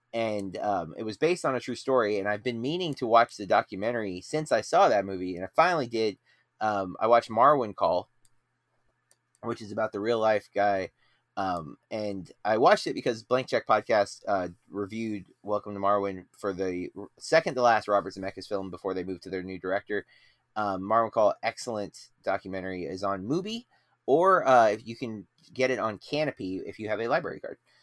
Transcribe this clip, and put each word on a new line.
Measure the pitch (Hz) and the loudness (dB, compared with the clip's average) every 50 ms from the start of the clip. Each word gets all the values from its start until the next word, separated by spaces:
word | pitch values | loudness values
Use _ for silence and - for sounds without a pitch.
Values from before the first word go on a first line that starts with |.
| _ _ - | _ _ -4
and, | 117 113 110 107 107 98 98 90 - | -4 -2 -2 -2 -4 -6 -8 -8 -6
um, | - 104 101 92 85 80 - | -2 -2 -2 -2 -4 -6 -8
it | - 113 | -8 -8
was | 110 107 | -8 -4
based | - - 160 180 175 - | 0 0 0 0 0 -2
on | 156 135 | -2 -2
a | 120 | -2
true | - - 120 | -4 -6 -8
story, | - - - 135 127 113 104 104 101 | -6 -2 2 2 4 4 2 0 0
and | 95 101 | -2 -2
I've | 104 104 107 | -2 -2 -4
been | 127 120 113 | -4 -4 -4
meaning | 117 135 160 180 185 165 139 | -4 -4 -4 -4 -4 -6 -4
to | - - | -4 0
watch | 113 113 113 117 - - | 4 6 6 6 4 0
the | - 107 | -6 -2
documentary | 90 107 104 - - - 95 98 113 123 120 107 101 90 90 | 2 2 2 2 0 -4 -6 -4 -4 -2 -2 -4 -6 -8 -10
since | - - - 156 156 - 135 | -8 -6 -6 -4 -2 0 0
I | 113 | 0
saw | 104 - - 170 202 - | 0 2 4 4 6 6
that | 117 101 98 | 4 2 2
movie, | 98 98 92 92 92 90 | 0 -4 -6 -6 -6 -6
and | 85 92 | -6 -8
I | 95 - | -2 2
finally | - 160 180 180 160 131 | 2 2 4 2 0 -2
did. | 117 117 113 110 107 95 - _ _ _ _ _ _ _ - | -2 -2 0 0 0 -2 -4 _ _ _ _ _ _ _ -4
Um, | 107 107 107 101 98 92 90 - | -2 -2 0 -2 -2 -4 -4 -2
I | - 117 | 2 4
watched | 120 117 117 - | 6 6 4 2
Marwen | 113 110 120 139 151 143 120 104 98 | 2 4 6 6 6 4 2 -2 -4
Call, | - 98 85 87 90 98 - _ _ _ _ _ _ _ _ _ _ _ _ _ _ _ _ _ _ _ _ _ _ _ _ _ _ - | -2 0 0 0 0 -2 -6 _ _ _ _ _ _ _ _ _ _ _ _ _ _ _ _ _ _ _ _ _ _ _ _ _ _ -8
which | 113 117 - 113 | -8 -8 -8 -10
is | 98 104 | -8 -4
about | 110 110 110 - | -2 -2 -2 -2
the | 101 | -2
real | 101 113 120 113 | 0 0 2 2
life | 107 110 107 104 - - - | 4 4 4 2 0 -2 0
guy, | 101 101 104 101 95 92 85 _ _ _ _ _ _ _ _ _ | 2 2 2 2 0 -2 -6 _ _ _ _ _ _ _ _ _
um, | - 98 95 90 87 80 71 57 - _ _ | -4 -4 -2 -2 -4 -6 -10 -14 -20 _ _
and | - 110 107 104 101 95 87 - - _ - | -8 -6 -6 -6 -6 -8 -10 -14 -16 _ -2
I | 104 110 107 | 0 2 4
watched | 127 175 208 202 - | 6 6 4 4 2
it | 170 135 | -2 -8
because | - - 135 117 110 110 | -4 -4 -4 -4 -4 -2
Blank | - 123 131 127 - | -2 -2 -2 0 0
Check | - 117 - | -2 -2 2
Podcast, | - 113 107 107 - 117 107 101 - - - - - | 2 2 2 2 2 2 2 2 0 -4 -8 -4 -2
uh, | 101 98 90 90 85 - _ _ | 0 0 -2 -4 -8 -12 _ _
reviewed | - 98 104 95 107 113 113 110 107 101 90 - _ _ - | -8 -8 -8 -6 -6 -6 -6 -6 -6 -8 -10 -14 _ _ -6
Welcome | 101 104 104 - 104 104 | -4 -4 -4 -4 -6 -6
to | 101 | -2
Marwen | 98 98 104 104 98 98 95 92 90 - _ | 0 2 2 2 2 -2 -4 -8 -12 -18 _
for | - - 101 95 | -8 -6 -4 -4
the | 87 95 92 90 90 90 - - | -2 -2 -4 -4 -4 -6 -8 -10
r-, | - 101 - _ _ | -14 -16 -16 _ _
second | - - 156 160 160 180 143 | -2 2 2 2 2 0 0
to | 127 123 | 4 4
last | 120 113 107 - - | 4 4 4 2 2
Robert | 104 101 85 95 92 | 2 2 2 -2 -6
Zemeckis | 98 95 95 - - 92 - | -8 -8 -8 -10 -10 -8 -6
film | 104 98 95 95 | -6 -6 -4 -6
before | 87 90 - 98 95 | -10 -8 -6 -6 -4
they | 92 90 | -4 -6
moved | 92 95 85 - | -6 -8 -10 -8
to | 92 | -8
their | 90 92 90 | -8 -8 -6
new | 92 95 90 | -8 -10 -8
director. | 82 92 95 101 - - 104 101 95 _ _ _ _ _ _ _ _ _ _ | -4 -4 -2 -4 -2 -4 -4 -6 -6 _ _ _ _ _ _ _ _ _ _
Um, | 107 107 101 98 92 92 | -4 -2 -2 -2 -4 -2
Marwen | 101 110 117 117 110 - | 0 2 2 2 2 2
Call, | 117 107 101 - - - | 4 4 4 4 2 -2
excellent | 117 113 - - - 113 107 101 95 - - - - _ _ _ | -6 -6 -6 -8 -8 -6 -6 -6 -8 -10 -16 -20 -20 _ _ _
documentary, | - 95 101 - 98 92 95 92 95 92 90 87 | -4 -4 -4 -4 -8 -8 -8 -6 -6 -6 -6 -6
is | 71 87 92 98 | -8 -8 -6 -4
on | 98 98 95 92 | -4 -4 -4 -4
Mubi, | 107 143 180 185 214 220 233 240 _ _ _ _ _ _ _ _ | -4 -4 -4 -4 -4 -8 -10 -12 _ _ _ _ _ _ _ _
or, | - 131 156 180 190 190 175 - | 2 4 6 6 6 4 4 6
uh, | 135 131 123 117 107 | 6 8 8 8 6
if | 104 110 117 | 4 0 -4
you | 110 113 | -10 -12
can | - - 117 110 104 92 - _ _ _ _ - | -10 -10 -10 -10 -10 -12 -16 _ _ _ _ -4
get | 123 127 127 | 0 0 0
it | 131 110 | 0 0
on | 98 110 107 92 | -2 -4 -4 -6
Kanopy | - - 143 147 156 143 123 - 107 92 92 95 - | -8 -6 -2 -2 -2 -2 -4 -6 -6 -6 -6 -6 -8
if | - 95 - | -10 -10 -10
you | 107 104 | -6 -4
have | 107 101 | -2 -2
a | 113 117 | 0 0
library | 135 170 170 - - - | -2 -2 -2 -4 -8 -10
card. | - - - - _ _ _ _ | -12 -12 -14 -16 _ _ _ _